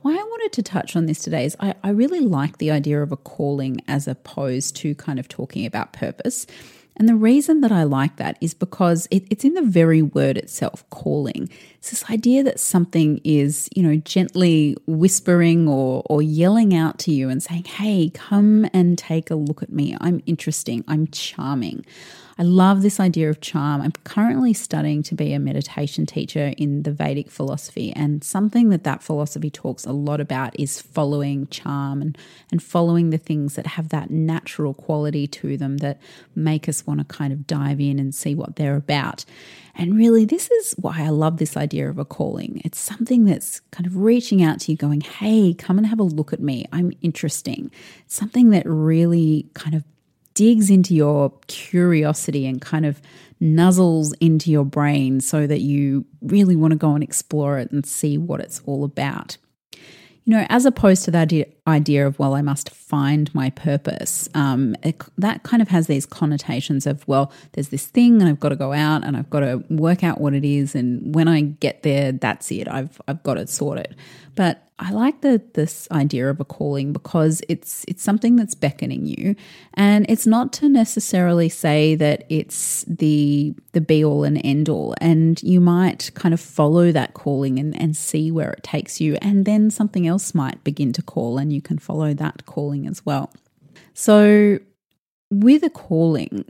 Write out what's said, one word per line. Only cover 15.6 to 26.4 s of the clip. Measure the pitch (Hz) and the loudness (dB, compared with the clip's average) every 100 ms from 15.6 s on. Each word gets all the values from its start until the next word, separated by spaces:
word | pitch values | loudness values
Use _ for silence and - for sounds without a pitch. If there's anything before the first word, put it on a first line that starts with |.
| 160 | 2
or, | 135 131 127 - | 2 0 -4 -2
or | 151 | 0
yelling | 156 151 175 220 214 170 | 0 2 4 4 4 2
out | 160 - | 0 -4
to | - | -2
you | 143 131 | 0 0
and | 131 | -4
saying, | - 170 | -6 -10
"Hey, | 180 - 214 196 160 | -10 -6 -2 0 0
come | - - 202 208 214 220 | -4 -2 2 6 4 4
and | 185 175 175 | 4 4 2
take | - 165 - | -2 -4 -2
a | 160 | -4
look | 147 151 | -4 -6
at | - | -6
me. | 151 143 - | -4 -4 -2
I'm | 175 175 - | -2 -2 -2
interesting. | 165 - - - 117 - | -4 -4 -6 -6 -8 -4
I'm | 151 156 | -2 -2
charming." | - - - 131 139 92 - - - - - - - | -6 -12 -10 -6 -4 -6 -10 -16 -20 -20 -20 -18 -2
I | |
love | 175 185 185 196 | 4 6 6 4
this | 202 - | 2 2
idea | 185 160 156 | 0 2 -2
of | 156 | -2
charm. | - 151 147 143 | -4 -4 -2 -2
I'm | 151 - - | -4 -6 -6
currently | - 226 262 254 | 0 0 2 0
studying | 214 - 156 151 147 | 0 -4 -4 -2 -2
to | 147 | -4
be | 156 147 | -4 -2
a | 143 | -2
meditation | 139 139 143 - 147 - 151 | -2 -4 -6 -6 -6 -4 -6
teacher | 151 - 147 | -6 -6 -4